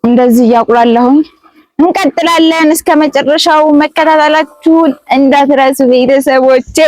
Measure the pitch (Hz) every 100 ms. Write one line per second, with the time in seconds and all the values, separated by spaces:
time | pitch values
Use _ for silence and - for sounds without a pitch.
0 | 233 247 247 233 233 233 226 240 233 233
1 | 247 285 311 _ _ _ _ - 330 381
2 | 349 - 330 330 320 320 311 320 - 302
3 | 302 269 262 311 - 311 302 294 302 -
4 | 311 311 302 311 302 - - 320 320 -
5 | - 254 269 285 285 277 269 269 262 254
6 | 247 277 269 262 262 262 - -